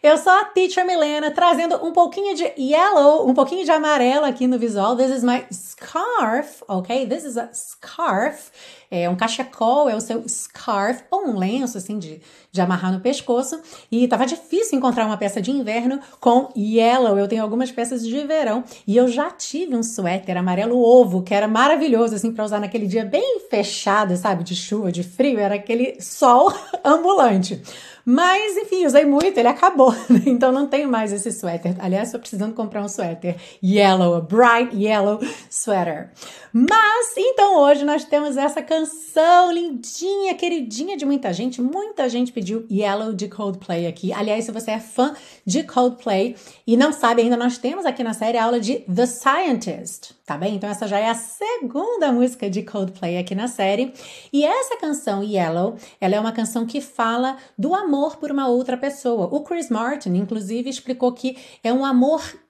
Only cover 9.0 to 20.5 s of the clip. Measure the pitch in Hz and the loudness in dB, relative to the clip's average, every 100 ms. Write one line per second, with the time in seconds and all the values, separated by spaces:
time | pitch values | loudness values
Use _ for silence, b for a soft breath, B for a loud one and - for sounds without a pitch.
9 | 175 180 220 - 254 - 226 269 285 220 | -2 -2 -2 -4 -8 -2 0 2 2 0
10 | 226 226 - - - - - 208 202 247 | -6 -8 -6 -10 -12 -12 -4 -2 -2 -4
11 | _ 381 359 208 185 247 247 220 180 208 | _ -4 -2 -2 -2 -2 -4 -8 -8 -10
12 | 160 156 b b b 180 180 180 185 185 | -10 -18 b b b -2 0 0 0 -2
13 | 226 277 - 240 262 320 B B B 226 | -2 -4 -2 -2 -2 -8 B B B 0
14 | 247 226 254 330 - 359 453 269 254 240 | 2 2 0 -4 -4 -2 0 0 0 0
15 | 220 202 202 226 190 277 214 233 240 269 | -2 -2 -4 -4 -4 -4 -4 -2 -2 -4
16 | B B 247 240 277 233 208 226 226 254 | B B 2 4 2 -6 0 4 4 4
17 | 233 196 202 226 214 233 254 240 240 247 | 4 2 0 -2 -2 -2 -4 -4 -6 -6
18 | 226 262 294 311 262 226 247 B - 220 | -4 -6 -2 -2 0 -2 -6 B 0 4
19 | 247 240 320 359 - 294 349 240 226 - | 4 2 -4 -6 -10 -8 -4 -2 -4 -4
20 | 180 185 190 180 180 | -2 -4 -4 -2 0